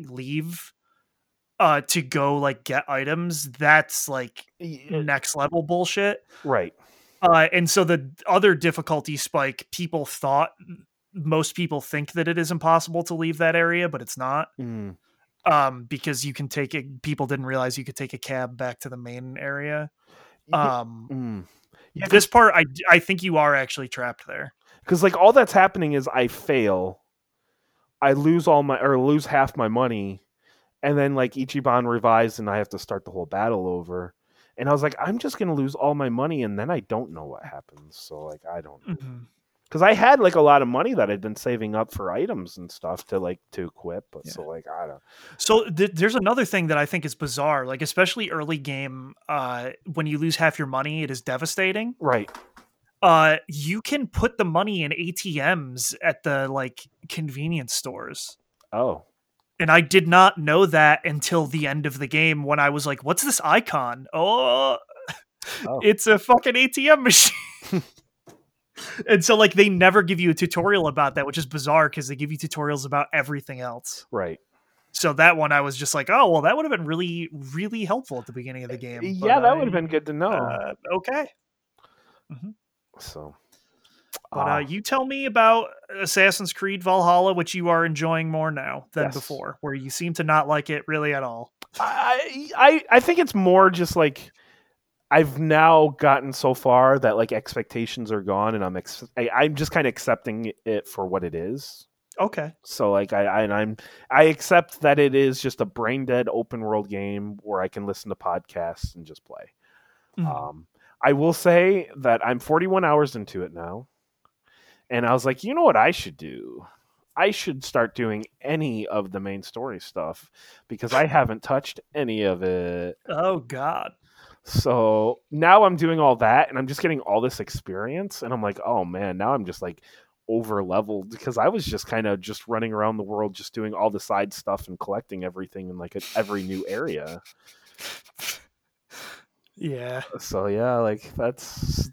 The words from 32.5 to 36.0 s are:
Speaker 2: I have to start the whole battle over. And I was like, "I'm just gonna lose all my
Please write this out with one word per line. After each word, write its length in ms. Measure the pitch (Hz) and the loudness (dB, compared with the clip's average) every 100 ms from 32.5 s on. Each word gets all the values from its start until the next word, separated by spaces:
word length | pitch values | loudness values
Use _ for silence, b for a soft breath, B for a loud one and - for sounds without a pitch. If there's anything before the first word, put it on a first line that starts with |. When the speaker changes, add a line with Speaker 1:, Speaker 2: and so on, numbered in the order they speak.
Speaker 2:
I 80 | 101 | -4
have 100 | 104 | -4
to 80 | 98 | -8
start 260 | - 98 | -8 -10
the 80 | - | -8
whole 140 | 92 80 | -12 -8
battle 420 | 98 110 107 92 | -4 -2 -2 -2
over. 460 | 90 85 90 90 _ _ _ _ - | -4 -6 -10 -10 _ _ _ _ -6
And 100 | 135 | 0
I 40 | |
was 100 | 143 | 0
like, 120 | 147 - | 0 -4
"I'm 200 | 151 233 | -6 -4
just 200 | 285 - | -6 -4
gonna 160 | 185 | -2
lose 200 | 147 135 | -2 -2
all 200 | 139 147 | -2 -2
my 140 | 147 | 0